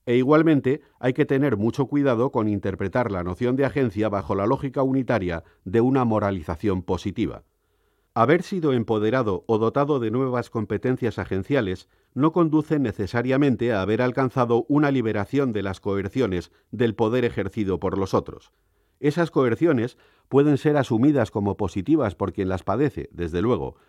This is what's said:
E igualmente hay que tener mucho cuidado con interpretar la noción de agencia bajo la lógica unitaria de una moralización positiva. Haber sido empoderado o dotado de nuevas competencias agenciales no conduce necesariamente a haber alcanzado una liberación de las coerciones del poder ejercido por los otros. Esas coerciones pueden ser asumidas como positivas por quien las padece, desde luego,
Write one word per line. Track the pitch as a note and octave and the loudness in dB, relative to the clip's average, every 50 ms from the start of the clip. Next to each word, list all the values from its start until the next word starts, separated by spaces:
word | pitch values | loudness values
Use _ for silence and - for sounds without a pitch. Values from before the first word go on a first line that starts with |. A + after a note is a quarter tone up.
| - | -4
E | B2 A#2+ | 0 2
igualmente | B2+ B2+ C3+ D3+ D#3 D#3 E3 D#3 C3+ - B2+ C#3+ D3+ - _ _ - | 2 4 4 4 4 6 4 4 2 2 0 -2 -2 -4 _ _ -4
hay | A#2+ C3 | -2 -2
que | B2 D3+ C#3+ | 0 0 0
tener | - C#3 C3+ C#3+ C#3+ A2 G2+ | 0 2 0 2 0 0 0
mucho | G#2+ A#2 - - C#3 | 0 -2 0 -2 -2
cuidado | - C#3+ D3 C#3 C3 A#2+ A2 B2 C3+ | -2 0 0 2 2 2 2 0 0
con | - A#2+ G#2+ G#2+ | 0 0 0 0
interpretar | G#2 G2 - G2+ F#2 F2 G2+ F#2 - B2 A#2+ A2 | -2 -2 -2 -4 -4 -4 -4 -2 -2 -2 -2 -2
la | G2 F2+ F2 | -2 -4 -4
noción | F2+ F2+ - B2 B2 B2+ | -4 -4 -2 -2 -2 0
de | C3+ C#3 | 0 -2
agencia | B2+ - D3 C3 A#2 - G#2+ A2 G#2+ | -2 0 0 -2 -2 0 -2 -2 -2
bajo | G2+ G2 F#2 D2+ G2+ | -2 -4 -4 -4 -2
la | F#2+ G2 | -2 0
lógica | A#2 C3+ B2+ C#3+ C3+ A#2+ C#3+ | 0 -2 -2 -4 -6 -4 -2
unitaria | C3+ C3+ C3+ C3+ A#2+ - B2 G#2+ F#2 F2 E2+ E2 - _ _ _ - | -2 0 0 0 0 0 0 0 0 -2 -6 -6 -8 _ _ _ -8
de | F#2+ F#2 A2+ | -2 2 2
una | A#2 C3 C3+ C3+ B2 | 4 4 4 2 2
moralización | A2+ A2 G#2 G2+ G2+ G2 F2+ - - E2+ - - G#2+ F#2+ F#2 | 2 2 2 0 0 -2 -4 -4 -6 -6 -4 -2 -2 -2 -2
positiva. | F2+ - F#2 E2+ - G2+ F2 - G2+ C#2+ A1+ - - _ _ _ _ _ _ _ _ _ _ _ _ _ - | -2 -4 -4 -4 -4 -6 -4 -2 -4 -4 -4 -8 -16 _ _ _ _ _ _ _ _ _ _ _ _ _ 0
Haber | A2+ A2+ B2 E3 F3 F3+ | 2 4 4 4 2 2
sido | - G#3 F3+ D#3 D3 | -2 -6 -2 0 0
empoderado | B2+ A#2+ G#2+ - A2 G#2+ G#2+ A2 A#2+ C3 A#2+ G#2 F#2 F2 - - | 2 0 0 0 0 0 2 2 2 2 0 0 -2 -2 -2 0
o | A2+ G#2+ | 0 2
dotado | A2+ A2+ - C#3 C#3+ C#3 D3+ C3 | 2 0 0 0 0 0 0 0
de | A#2 G#2+ | -2 -2
nuevas | A2 B2+ C3+ B2+ B2 B2 A2+ - | -2 -2 -2 -2 -2 -4 -4 -4
competencias | - A#2 G#2+ - G#2+ G2+ - B2+ C3 - A#2+ A2+ - - | -6 -6 -4 -4 -4 -2 -2 -2 -2 0 -2 -4 -4 -4
agenciales | F2+ - G2 F#2+ F#2+ - C#3+ C3+ G#2+ F#2 F#2 - - _ _ _ _ _ - | -6 -4 -4 -4 -2 -2 -2 0 0 -2 -4 -8 -10 _ _ _ _ _ -4
no | B2+ C#3+ D#3+ | 0 0 2
conduce | D#3+ F3+ E3+ D#3 D3 D#3 D3+ - D#3+ D3 | 2 2 2 2 2 2 0 2 0 0
necesariamente | C3+ A2 - - G2+ F2+ - A#2+ B2 B2+ C3 C3+ D3 C#3 A#2 - A#2 A#2+ | 0 0 -2 -4 -4 -2 -2 -2 0 2 2 2 4 2 2 2 0 0
a | A2+ F#2+ | 0 0
haber | F#2 G2 A2 A#2 | 0 0 0 0
alcanzado | B2 B2+ A#2+ C#3 C3+ B2 - C3+ B2 A#2 A#2+ A#2 - - | 0 0 0 0 -2 0 0 0 0 2 2 0 2 2
una | C#3+ D3 D3+ C#3+ | 2 2 2 2
liberación | C#3 C3 A2+ A2 G#2 G#2 G2 - C3 C#3 C#3 B2+ | 2 0 0 0 -2 -2 -4 -2 -2 0 0 0
de | G#2+ G#2 G2 | -2 -2 -4
las | G2 F#2 - | -4 -6 -6
coerciones | - G#2 G2 G2 F#2+ G2 - B2+ B2+ G2+ F#2 F2 E2+ - _ _ _ - | -4 -4 -2 -2 -2 -4 -2 0 0 0 0 -2 -4 -6 _ _ _ -10
del | - A2 B2 A#2 G2 | -2 0 0 0 2
poder | - A2 A2 A#2+ B2+ A#2+ | 0 0 0 2 0 0
ejercido | A#2 - G#2+ G2 G2 - A2+ G2+ F#2+ F2+ D#2+ | 0 -2 -2 -6 -4 -2 -4 -2 -2 -2 -2
por | G2 F#2 F#2 G2 | -2 -2 -2 -2
los | F#2+ - - | -2 0 0
otros. | G2+ - - - - _ _ _ _ _ _ _ _ _ _ _ - | -2 -2 -4 -10 -16 _ _ _ _ _ _ _ _ _ _ _ -4
Esas | C3 D3 C#3+ F3 E3+ - | -2 -2 0 0 -2 0
coerciones | - D#3+ C3 A#2+ A2+ - D#3 E3+ D3 A#2 A2+ B2 - _ _ _ _ _ _ - | 2 0 2 2 0 0 2 2 2 2 0 -2 -6 _ _ _ _ _ _ 0
pueden | - C#3 C#3+ D3+ C#3+ B2+ | 4 4 4 4 4 2
ser | - D#3 D3 | 2 2 2
asumidas | D3 B2 - A2+ A2 B2+ D3+ D3 C3+ A2+ - | 2 2 2 2 2 4 4 4 4 2 0
como | - A2 G2+ G2+ F#2 | 0 -2 0 0 -2
positivas | - G#2 F2+ - G2 F#2 - D#3+ D3+ B2+ G2+ - | -2 -4 -4 -4 -4 0 2 2 2 2 0 -2
por | - G2+ F#2+ | -2 -4 -4
quien | - - F#2+ F#2 | -2 -2 -2 -2
las | F#2 F2+ | -2 -4
padece, | - - G2 A#2+ D3+ C3+ - - C2 - | -2 -2 -2 0 0 -2 -2 -6 -12 -10
desde | - D#2 E2+ D#2+ E2 F2 | -8 -8 -6 -4 -2 -2
luego, | G2 B2 B2 E2 C2+ B1+ - _ _ | 0 0 0 -2 -2 -6 -10 _ _